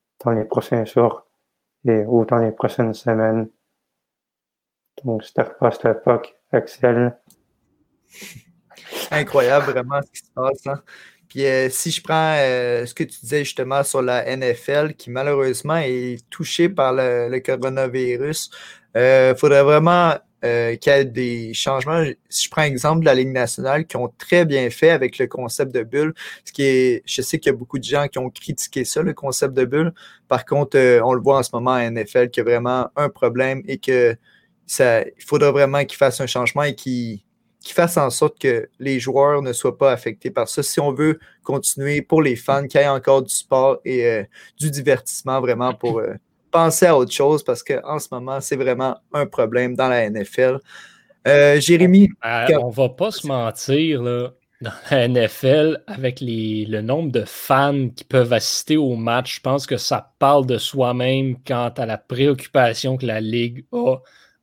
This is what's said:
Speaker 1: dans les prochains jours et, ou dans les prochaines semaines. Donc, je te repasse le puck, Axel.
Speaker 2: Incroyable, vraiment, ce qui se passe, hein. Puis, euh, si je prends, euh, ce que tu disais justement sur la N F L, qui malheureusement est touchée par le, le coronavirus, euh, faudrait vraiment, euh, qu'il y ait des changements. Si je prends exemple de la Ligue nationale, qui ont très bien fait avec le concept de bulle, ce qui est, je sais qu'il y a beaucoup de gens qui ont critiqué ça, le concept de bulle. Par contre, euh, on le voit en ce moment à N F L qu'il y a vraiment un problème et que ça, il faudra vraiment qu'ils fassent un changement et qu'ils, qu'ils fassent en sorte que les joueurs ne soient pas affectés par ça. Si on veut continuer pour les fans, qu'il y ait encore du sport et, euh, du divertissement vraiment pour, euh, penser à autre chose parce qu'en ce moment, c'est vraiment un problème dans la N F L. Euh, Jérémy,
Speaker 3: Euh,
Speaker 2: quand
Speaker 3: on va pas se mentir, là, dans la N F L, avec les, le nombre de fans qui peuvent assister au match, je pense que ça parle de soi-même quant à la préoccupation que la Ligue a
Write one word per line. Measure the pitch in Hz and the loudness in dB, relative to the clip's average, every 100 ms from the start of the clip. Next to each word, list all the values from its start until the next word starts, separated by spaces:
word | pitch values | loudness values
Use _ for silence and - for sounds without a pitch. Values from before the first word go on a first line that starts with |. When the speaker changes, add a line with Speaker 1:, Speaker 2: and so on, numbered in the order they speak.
| _ - | _ -8
Speaker 1:
dans | 123 | -4
les | 113 | -2
prochains | 107 117 - 120 | -2 -4 -2 -4
jours | 110 - 117 - _ _ _ _ _ _ 123 | -2 2 2 0 _ _ _ _ _ _ -2
et, | 110 104 | 0 2
ou | 120 | 0
dans | 110 117 | 2 0
les | 113 | 0
prochaines | 110 - - 113 | -2 -4 -2 -4
semaines. | 110 120 110 110 110 110 _ _ _ _ _ _ _ _ _ _ _ _ _ _ - | -4 -2 0 0 0 -4 _ _ _ _ _ _ _ _ _ _ _ _ _ _ -12
Donc, | 131 110 | -6 -6
je | - | -6
te | - | -4
repasse | - - 123 - | -4 0 0 0
le | 117 110 | -2 0
puck, | - 117 - _ _ | 0 0 -2 _ _
Axel. | 123 - - 123 117 123 - _ _ _ _ _ _ _ _ _ - - - _ _ _ - - - - | -2 -2 -2 0 2 0 -4 _ _ _ _ _ _ _ _ _ -20 -20 -20 _ _ _ -20 -16 -14 -6
Speaker 2:
Incroyable, | 151 147 143 123 143 139 | -6 0 2 4 2 2
vraiment, | 127 123 143 | -2 -2 -6
ce | 139 | -6
qui | - - | -14 -14
se | |
passe, | - 131 139 135 | -6 -4 -4 -6
hein. | 143 - - - _ _ | -10 -12 -20 -20 _ _
Puis, | 131 139 | -4 0
euh, | 131 131 | 0 0
si | 131 170 | -2 -6
je | - | -6
prends, | - 160 160 156 | -2 0 2 2
euh, | 131 127 123 120 | 0 0 -2 -4
ce | 120 | -4
que | - | -8
tu | 160 - | -10 -10
disais | 117 147 | -6 -4
justement | 139 - 131 139 | -4 -6 -2 -2
sur | 139 139 | -2 -2
la | 127 123 117 | 0 -2 -2
N | 131 127 | -4 -2
F | 120 - | -4 -2
L, | 143 151 | -2 -2
qui | - - | -6 -10
malheureusement | 123 143 139 131 120 147 165 | -6 -2 0 0 -2 -2 -2
est | 139 127 123 120 - | -2 -4 -6 -10 -14
touchée | - 156 - 170 | -12 -6 0 0
par | 185 131 | 2 0
le, | 131 131 123 120 | 2 0 0 -2
le | 127 | -4
coronavirus, | 131 131 131 131 131 127 123 120 143 160 - - - - _ 113 | -4 -4 -2 -2 -4 -2 -4 -2 -4 -6 -10 -16 -20 -20 _ 2
euh, | 127 131 131 | 6 6 6
faudrait | 127 147 139 | 4 6 6
vraiment, | 139 151 160 175 170 143 _ _ | 6 6 6 4 4 0 _ _
euh, | 120 120 117 113 | -2 -2 -2 -2
qu'il | - | 2
y | 139 | 4
ait | 135 | 2
des | 117 123 117 113 | -2 -4 -6 -8
changements. | 113 - 135 135 165 151 - _ | -6 -4 -4 -2 -2 -2 -6 _
Si | - | -8
je | - | -4
prends | - | -2
exemple | 151 127 151 160 | -2 0 0 2
de | 156 | 4
la | |
Ligue | 127 131 | 4 2
nationale, | 127 117 - 131 147 160 | -2 -4 -4 -4 -4 -4
qui | 120 | -6
ont | 123 - | -8 -8
très | - 175 | 0 2
bien | 160 139 123 | 2 0 -2
fait | - 160 | 2 2
avec | 160 127 - | 4 0 -4
le | 123 | -6
concept | 127 123 - 135 | -6 -8 -6 -4
de | 123 | -4
bulle, | 117 139 156 160 - - | -4 -4 -4 -6 -14 -18
ce | - | -12
qui | - | -4
est, | 139 131 127 117 - | 0 2 2 0 -4
je | - | -8
sais | 120 - | -4 -2
qu'il | 147 | -2
y | |
a | 120 | -2
beaucoup | 127 - | -4 -10
de | |
gens | - 143 143 | -4 -4 -4
qui | 135 | -6
ont | 127 | -8
critiqué | - - 147 - 139 | -10 -10 -10 -8 -6
ça, | 120 147 | -6 -4
le | 160 | -4
concept | 147 139 127 139 | -4 -6 -4 -2
de | 131 | -2
bulle. | 127 143 165 - - _ - | -2 0 -2 -6 -16 _ -4
Par | 127 | -4
contre, | - 143 143 139 | -2 -2 0 4
euh, | 127 120 | 6 6
on | 120 | 4
le | 127 | 0
voit | 135 139 | 2 2
en | |
ce | 131 | 0
moment | 120 127 | -4 -2
à | 127 | 0
N | 117 113 104 | -2 -4 -2
F | 127 | 0
L | 123 | 0
qu'il | 123 | 0
y | 113 | 0
a | |
vraiment | 120 123 127 120 | 0 0 -2 -4
un | - 147 | -2 -4
problème | - 120 120 131 131 | 0 -2 0 -2 -4
et | - 135 | -8 -8
que | - 127 120 117 _ _ _ _ - | 0 4 4 0 _ _ _ _ -6
ça, | - 127 113 | 0 2 2
il | - - | -2 -10
faudra | - 147 147 | -2 2 4
vraiment | 139 139 143 139 | 4 2 0 -2
qu'ils | - | 0
fassent | 139 120 | 0 0
un | 127 | -4
changement | 123 120 143 | -4 -4 -2
et | 147 | -4
qu'ils, | 123 131 123 117 101 _ _ _ _ | -4 -6 -6 -6 -10 _ _ _ _
qu'ils | - | -6
fassent | - 170 175 | 0 2 2
en | 135 | 0
sorte | - 151 - | 0 0 0
que | 135 117 - - | 0 0 -4 -8
les | 135 131 | -4 -4
joueurs | 120 127 143 147 | 0 2 2 2
ne | 131 | -2
soient | 120 135 120 | -2 -2 2
pas | 139 | 2
affectés | 120 120 110 131 | 2 -4 -8 -6
par | - 113 | -4 -4
ça. | - | -4
Si | 143 - | -4 -2
on | 143 | -2
veut | 131 156 156 _ _ | 0 0 -2 _ _
continuer | - 139 - - 139 147 | -6 -4 -4 -4 -4 -4
pour | - 160 | 0 2
les | 147 | 2
fans, | 113 - 139 135 | 0 -2 -2 0
qu'il | 143 | 2
y | |
ait | 143 | 2
encore | 135 139 135 | 2 2 2
du | 127 | 2
sport | - - 131 135 127 | -6 -2 2 2 0
et, | - 127 120 | -2 -2 0
euh, | 113 101 - - - | -2 -6 -14 -20 -6
du | 151 | -6
divertissement | 143 135 131 - - 131 131 | -2 0 0 -2 -10 -6 -4
vraiment | 123 117 127 | -2 -2 -2
pour, | 123 120 113 | -4 -4 -4
euh, | 110 - _ _ _ | -6 -8 _ _ _
penser | 165 165 160 175 | 2 2 4 6
à | 147 | 6
autre | 127 | 2
chose | - 143 151 | 2 2 2
parce | 139 117 | 0 -4
qu'en | - 135 139 151 | -4 -6 -4 -8
ce | - | -8
moment, | 127 127 135 | -12 -8 -8
c'est | - 135 | -6 -2
vraiment | 131 123 131 - _ | -2 0 -2 -6 _
un | 147 143 | -4 -4
problème | - 113 123 123 | -2 0 0 -2
dans | 123 131 | 0 0
la | 123 | 2
N | 107 107 | 0 -4
F | 101 - | -4 0
L. | 131 135 - - - _ _ _ - | 2 0 -6 -20 -20 _ _ _ 4
Euh, | 143 143 147 | 6 8 6
Jérémy, | 139 170 180 190 196 - | 6 6 8 8 6 4
Speaker 3:
Euh, | 113 117 123 | -4 0 2
Speaker 2:
quand | 151 | 2
Speaker 3:
on | 123 | 0
va | 113 123 | 0 0
pas | 127 208 | 0 -4
se | - 147 | -4 -6
mentir, | 131 113 - - 143 160 139 | -4 -4 -6 -2 0 0 -2
là, | 120 120 127 - _ - | -2 -4 -6 -12 _ -16
dans | 110 - - | -14 -12 -2
la | 139 | 0
N | 120 123 110 | 2 2 0
F | - | 0
L, | 131 151 156 156 - | 2 4 2 -2 -8
avec | 104 131 127 | -6 -6 -6
les, | 127 113 110 107 107 | -8 -6 -4 -6 -6
le | 107 | -6
nombre | 110 147 160 | -4 -4 -2
de | 123 | -4
fans | 101 - - 135 143 143 123 | -4 -6 0 2 2 0 -4
qui | - | -8
peuvent | - 131 120 | -2 2 2
assister | 117 - - - 156 | 0 -2 -4 0 0
au | 139 117 | 0 -2
match, | 113 123 127 - | -2 -2 -2 -6
je | |
pense | 135 139 - | -2 -2 -2
que | 123 | -6
ça | - 120 - - | -4 -4 -6 0
parle | 143 143 131 | 4 4 2
de | 113 | -2
soi-même | - 139 123 123 127 135 135 127 | -4 -2 -2 0 -2 0 -2 -4
quant | - 123 120 120 | -6 -4 -4 -6
à | 117 | -8
la | 107 | -8
préoccupation | - 127 143 135 - 139 120 113 131 131 | -8 0 0 0 0 2 2 0 -4 -4
que | 127 | -4
la | 110 | -4
Ligue | 110 120 120 123 - | -4 -2 -4 -8 -10
a | 240 240 127 _ _ _ _ | -4 -2 -2 _ _ _ _